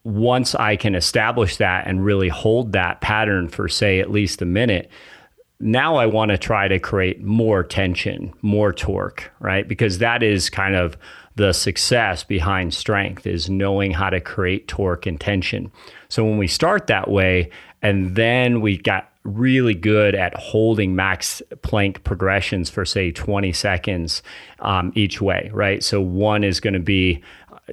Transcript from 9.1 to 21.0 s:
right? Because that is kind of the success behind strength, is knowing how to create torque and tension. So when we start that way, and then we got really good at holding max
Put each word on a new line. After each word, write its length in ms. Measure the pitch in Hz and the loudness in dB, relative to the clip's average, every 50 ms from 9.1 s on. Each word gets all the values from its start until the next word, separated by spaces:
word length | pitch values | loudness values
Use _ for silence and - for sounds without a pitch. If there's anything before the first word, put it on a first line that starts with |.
| - - - - - - | -8 -12 -18 -18 -12 -6
right? 260 | - 98 95 98 - | -4 -2 -2 -2 -2
Because 320 | - 110 - 120 104 90 90 | -2 -2 0 0 0 0 0
that 240 | 117 117 117 120 | 0 0 2 2
is 280 | 117 110 104 92 - - | 2 2 2 2 0 -2
kind 240 | - 101 98 95 98 | -2 -2 -2 0 0
of 240 | 92 87 85 - - - - - - - - - | 0 0 -2 -4 -8 -18 -20 -20 -20 -20 -8 -2
the 180 | 104 104 95 92 | 0 2 2 2
success 680 | - - 101 90 - - - 123 120 113 98 87 - | 0 -2 -2 -2 -2 0 2 2 2 2 0 -2 -4
behind 520 | - - 104 92 80 98 98 92 90 85 - | -4 -4 -2 0 0 0 0 0 -2 -4 -6
strength, 520 | - - - 107 101 98 95 92 - - | -4 -2 -2 0 0 0 -2 -6 -8 -6
is 220 | 98 92 85 80 90 | -6 -4 -4 -4 -2
knowing 440 | 95 95 98 98 98 98 98 95 | -2 0 0 0 0 0 0 0
how 180 | 87 80 95 95 | 0 0 0 0
to 100 | 92 87 | -2 -2
create 480 | 82 - - 104 92 90 95 98 - - | -4 -6 -4 -2 -2 -2 -2 -4 -6 -8
torque 380 | - - 101 92 87 - - | -6 -2 -2 -2 -2 -2 -4
and 120 | 95 82 76 | -6 -6 -4
tension. 540 | - - 101 92 87 - - 98 87 - - - - - - - - - | -2 -2 0 0 -2 -2 -6 -6 -8 -10 -14 -20 -20 -20 -20 -20 -18 -6
So 120 | - 117 | -2 0
when 140 | 110 110 107 | 0 2 2
we 120 | 107 98 87 | 0 0 -2
start 380 | - - 156 175 208 196 - - | 0 0 0 2 2 0 0 0
that 200 | 110 95 - - | 0 0 0 0
way, 400 | 101 98 95 92 92 92 85 - - - - - - _ | 2 2 4 4 4 2 0 -2 -6 -14 -20 -20 -8 _
and 340 | - 104 101 98 92 90 90 | 0 0 2 0 0 0 0
then 460 | 110 113 117 123 127 123 123 120 117 | 0 2 2 2 2 2 2 2 2
we 160 | 107 104 98 | 2 0 0
got 340 | 85 - 110 98 92 - - _ _ | 0 0 0 0 -2 -4 -8 _ _
really 520 | - 107 101 110 123 131 131 131 123 117 101 | -10 -6 -4 0 2 2 4 4 4 2 2
good 400 | 82 90 107 107 107 104 101 98 | 2 2 2 4 4 4 4 2
at 220 | 98 90 87 - | 2 0 -2 -4
holding 580 | - - - - 110 110 113 113 104 101 92 92 | -8 -6 -2 0 2 4 4 2 2 2 2 2
max 460 | 92 | 0